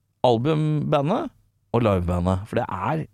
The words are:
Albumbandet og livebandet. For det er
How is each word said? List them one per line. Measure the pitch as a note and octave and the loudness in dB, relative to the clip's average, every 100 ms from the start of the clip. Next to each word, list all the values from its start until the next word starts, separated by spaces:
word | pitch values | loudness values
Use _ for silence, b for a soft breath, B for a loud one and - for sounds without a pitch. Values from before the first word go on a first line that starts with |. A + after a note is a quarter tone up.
| _ _ | _ _
Albumbandet | B2+ A#2 C3 D#3 D#3 D3+ C#3 D3 C#3 A#3+ D#4+ - _ _ _ | 2 2 2 0 0 0 0 0 0 -2 -4 -12 _ _ _
og | A#2 | 0
livebandet. | A#2 F#2+ F2 F2+ F2 F#2+ G#2 | 2 2 0 0 0 0 -2
For | A2+ | -4
det | - | -4
er | F#2+ F#2+ D#3 - | -4 -4 -4 -6